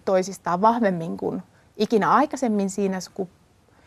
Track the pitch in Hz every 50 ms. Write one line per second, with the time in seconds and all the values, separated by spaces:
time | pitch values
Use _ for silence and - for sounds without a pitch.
0 | - - 196 185 185 196 185 - - 170 175 180 202 220 233 240 233 190 180 170
1 | 165 170 196 185 190 180 - 190 - _ _ _ _ _ _ - 208 - 240 208
2 | 185 147 180 233 285 302 - 262 269 233 214 208 196 196 190 - 202 190 190 185
3 | 180 - - - 190 175 _ _ _ _ _ _ _ _ _ _ _